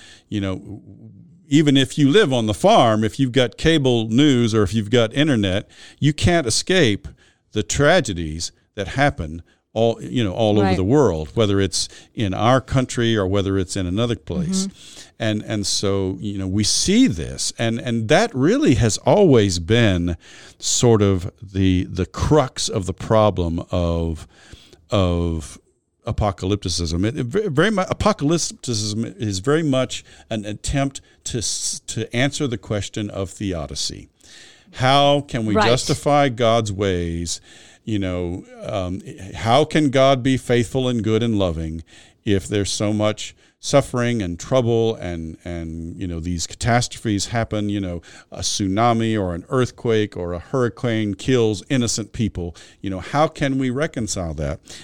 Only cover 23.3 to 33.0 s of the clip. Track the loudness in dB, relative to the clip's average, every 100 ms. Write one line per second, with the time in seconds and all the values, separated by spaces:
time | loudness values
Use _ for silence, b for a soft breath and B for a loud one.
23.3 | 2 -2 -4 -4 -2 0 0 -2 -6 -10
24.3 | B B B B B -4 0 2 0 -2
25.3 | -4 -8 -18 _ _ _ _ -8 -2 -2
26.3 | -2 -4 -2 -4 -4 -2 -2 -2 -4 -4
27.3 | -2 0 2 2 0 -2 0 0 0 0
28.3 | 0 -4 -8 -6 -4 -4 -4 -6 -6 -4
29.3 | -2 0 0 0 0 -2 -8 -14 B B
30.3 | -8 -8 -10 -4 -2 -2 -6 b b -8
31.3 | -6 -6 -6 -6 -8 -10 -8 -4 -2 -2
32.3 | -2 -4 -6 -6 -6 -6 -8